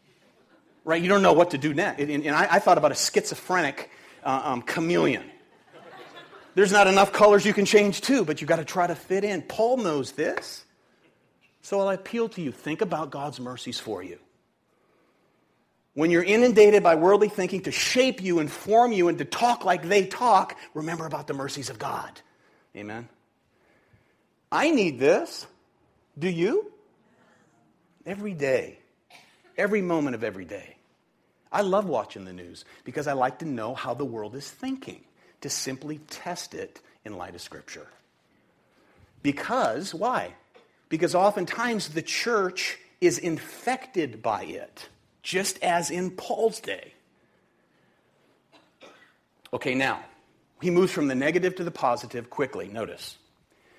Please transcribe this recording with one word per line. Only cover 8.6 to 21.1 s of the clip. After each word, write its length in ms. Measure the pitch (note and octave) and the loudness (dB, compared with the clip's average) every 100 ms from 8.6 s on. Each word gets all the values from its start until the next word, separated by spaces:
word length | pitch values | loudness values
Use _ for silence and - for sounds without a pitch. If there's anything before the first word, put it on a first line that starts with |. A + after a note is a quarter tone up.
| D3 | -2
try 220 | F3+ F3 | -2 -2
to 80 | D#3+ | -2
fit 280 | - F#3+ | -4 -2
in. 180 | G#3 F#3 | -2 -4
Paul 360 | - - A3+ C4 | -6 -2 0 0
knows 360 | F#3+ D3 B2 | 0 -2 -4
this. 520 | - - - - - - _ _ _ _ _ _ _ _ _ - | -4 -4 -4 -10 -14 -20 _ _ _ _ _ _ _ _ _ -4
So 140 | G3 | -2
I'll 80 | G3 | 0
appeal 400 | F#3+ - A#3 A3+ | -2 -4 -4 -4
to 120 | F#3 | -4
you. 120 | D3 | -8
Think 260 | - - D#3+ | -8 -6 -4
about 300 | G3 D#3 D#3 | -2 -4 -6
God's 320 | C#3+ D3 C3 | -8 -10 -10
mercies 360 | B2 B2 B2+ A#2 | -12 -12 -10 -10
for 240 | A#2 F#2+ | -8 -8
you. 180 | F#2 E2 _ _ _ _ _ _ _ _ _ _ _ _ _ _ _ _ _ C#3+ | -10 -16 _ _ _ _ _ _ _ _ _ _ _ _ _ _ _ _ _ 0
When 160 | E3 | 2
you're 120 | E3+ | 4
inundated 580 | F3+ G#3+ B3 G#3+ G#3 G#3 | 4 4 6 8 8 8
by 140 | F3+ D#3+ | 6 6
worldly 320 | F3 G3+ G#3 | 6 6 4
thinking 360 | G3+ F#3 F#3+ | 0 -4 -4
to 100 | E3 | -4
shape 500 | - - B3+ C4 - | -4 0 2 2 0
you 160 | F#3 E3+ | 0 0
and 100 | D3 | 0
form 440 | - F#3+ A3 B3 | -4 2 4 4
you 160 | G3+ F3 | 4 2
and 80 | D3+ | 0
to 80 | C#3+ | -4
talk 400 | - A#3+ A#3+ F#3+ | 0 0 2 0
like 180 | F3 | 0
they 220 | E3 G3+ F#3+ | 2 2 2
talk, 520 | - A#3 F#3+ - - - | 0 4 4 2 -6 -14
remember 320 | D3+ D#3 E3 | -10 -8 -8
about 220 | D#3+ | -6